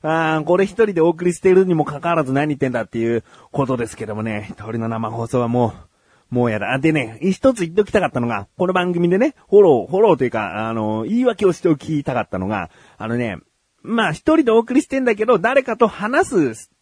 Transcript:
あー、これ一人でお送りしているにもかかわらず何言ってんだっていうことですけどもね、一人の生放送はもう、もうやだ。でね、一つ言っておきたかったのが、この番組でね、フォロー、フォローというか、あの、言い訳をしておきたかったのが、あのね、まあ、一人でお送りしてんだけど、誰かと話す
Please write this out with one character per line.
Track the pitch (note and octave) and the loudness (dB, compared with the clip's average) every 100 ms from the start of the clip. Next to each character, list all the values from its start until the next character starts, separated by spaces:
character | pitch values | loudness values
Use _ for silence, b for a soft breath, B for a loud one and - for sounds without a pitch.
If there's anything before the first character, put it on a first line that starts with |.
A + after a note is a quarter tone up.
あ | D#3 D#3+ D#3+ D#3 | -2 -2 0 -2
ー、 | |
こ | D3 F3+ | 0 0
れ | |
一 | G3 | 0
人 | G3+ A3 | 2 2
で | F3 | 4
お | E3 | 2
送 | E3 F3+ | 2 -2
り | |
し | E3+ | 0
て | F#3+ | 4
い | |
る | F#3 F#3+ | 4 4
に | |
も | E3 | 0
か | D3 C#3+ | 0 -4
か | E3+ | -2
わ | E3+ | -2
ら | |
ず | C3 | 0
何 | C#3 D3+ | -2 -2
言 | C#3 | -2
っ | |
て | C3+ | -2
ん | |
だ | A#2+ | -2
っ | G#2+ | -6
て | A#2 | -4
い | A#2 A#2 | -2 -2
う | b b b | b b b
こ | - C3 | -4 -2
と | B2+ | -2
で | A2+ | -4
す | - | -8
け | G#2+ | -10
ど | G#2+ | -6
も | |
ね、 | A2 G#2 G2+ | -6 -6 -10
一 | |
人 | - G#2+ A2+ | -14 -8 -6
の | A2+ | -6
生 | A2+ A2+ | -6 -6
放 | A#2 A#2 | -6 -4
送 | B2+ | -2
は | A#2 | 0
も | A#2+ A#2 b b b b b b | 0 0 b b b b b b
う、 | |
も | B2 A#2+ | -2 0
う | |
や | G#2+ | -2
だ。 | G2+ C3 | -2 0
で | D#3 | 0
ね、 | D#3 A#2 A2 | 0 -4 -4
一 | F3+ F#3 C4+ | -4 2 0
つ | A#3 | 0
言 | E3+ | -2
っ | F3+ | -2
て | |
お | |
き | G#3 | 0
た | G#3+ | 0
か | D#3 | -2
っ | |
た | B2+ | -2
の | A#2+ | -2
が、 | G#2+ G2 - | -4 -8 -4
こ | F#3 | -2
の | |
番 | F#3 F3+ | 0 -2
組 | E3+ F3 | 0 0
で | F#3 | 2
ね、 | C#4+ b b | 0 b b
フ | G3+ | 6
ォ | |
ロ | F#3+ B2+ F#2 | 8 6 2
ー、 | |
フ | F#3 | 2
ォ | |
ロ | A3 | 4
ー | D3 | 4
と | |
い | B2+ | 0
う | |
か、 | A2 G2+ G2 A2 | -2 -4 -4 -4
あ | |
の、 | A2+ G#2+ A2 | -4 -2 -4
言 | A2+ A3+ | -2 0
い | |
訳 | B3+ G#3+ G3 | 0 2 0
を | |
し | E3+ | 2
て | F3 | 0
お | D3+ | -2
き | - D3+ | -2 -6
た | C#3+ | -2
か | B2+ | -4
っ | G#2 | -4
た | F#2 | -6
の | F#2+ | -4
が、 | G#2+ E2+ b b b | -4 -6 b b b
あ | A2 | -6
の | A#2+ | -4
ね、 | A#2 F2 _ _ _ _ | -4 -8 _ _ _ _
ま | - A3+ F3+ | -6 -2 -2
あ、 | |
一 | D3+ - | -2 0
人 | D#4+ | 2
で | B3 | 4
お | A3 | 2
送 | A3+ | 2
り | B3+ | -2
し | - | 0
て | C4+ | -2
ん | |
だ | B3+ | -2
け | G#3 | 0
ど、 | A3 A3 | 2 2
誰 | G#3+ C#4 | 2 0
か | C4 A3+ | 0 0
と | A3 | 0
話 | - G#3 C#4+ F#4 G#3+ C#3 | 0 -2 -2 0 0 0
す | A2 - _ | -4 -18 _